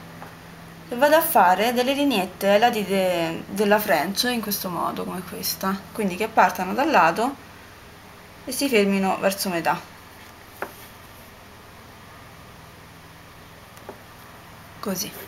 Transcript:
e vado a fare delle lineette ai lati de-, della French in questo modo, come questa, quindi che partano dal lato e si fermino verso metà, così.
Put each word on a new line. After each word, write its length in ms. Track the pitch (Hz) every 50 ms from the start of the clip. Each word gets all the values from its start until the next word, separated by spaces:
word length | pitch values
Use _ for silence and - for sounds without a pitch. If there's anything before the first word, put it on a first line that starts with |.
| - - - - - - - - - - - - - - - - - -
e 40 | 247
vado 200 | 240 277 294 302
a 60 | 320 311
fare 500 | - - 226 185 175 185 185 214 240 240
delle 220 | 240 247 262 277
lineette 560 | 277 285 285 240 190 185 190 - - 202 196
ai 80 | 202 214
lati 260 | 233 240 220 220 196
de-, 600 | 185 196 190 185 185 180 170 165 165 165 - -
della 320 | - 196 196 214 202 208 214
French 460 | 208 202 180 151 147 190 196 - 247
in 180 | 247 247 233 202
questo 260 | 208 196 - - 185
modo, 360 | 170 165 - - 233 185 190
come 180 | 196 175 180 175
questa, 520 | - - - 190 - - - 196 190 196 196 - - -
quindi 240 | 233 214 185 175
che 120 | 190 214 220
partano 460 | - 240 196 180 - - 180 185 202
dal 160 | 240 285 320
lato 460 | 254 196 165 165 170 214 226 277 285 - - - - - - - - - - - - - - - - - - - - - -
e 80 | 285 240
si 160 | - 285 277
fermino 480 | 240 208 202 196 196 196 190 190 -
verso 320 | - - 196 190 - - 196
metà, 320 | 175 165 165 147 165 170 - - - - - - - - - - - - - - - - - - - - - - - - - - - - - - - - - - - - - - - - - - - - - - - - - - - - - - - - - - - - - - - - - - - - - - - - - - - - - - - - - - - - - - - - - - - - - - - - - - - -
così. 320 | - 202 185 175 - - - - -